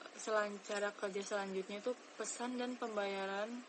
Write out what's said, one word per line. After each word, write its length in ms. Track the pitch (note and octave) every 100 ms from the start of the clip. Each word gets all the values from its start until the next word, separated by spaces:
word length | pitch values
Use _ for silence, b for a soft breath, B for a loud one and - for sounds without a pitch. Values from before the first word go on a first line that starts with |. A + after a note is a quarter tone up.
| - -
selan-, 460 | - G#3+ G#3 G3+ -
cara 240 | G#3 G3+ G3+
kerja 260 | G#3 G3
selanjutnya 640 | G3 G#3 G3 F#3+ F#3+ G#3
itu 100 | B3 B3 - -
pesan 400 | G#3+ - A#3+ B3
dan 160 | B3 B3
pembayaran 720 | A#3 G#3 G3+ G3 G3 G3 A3 A#3+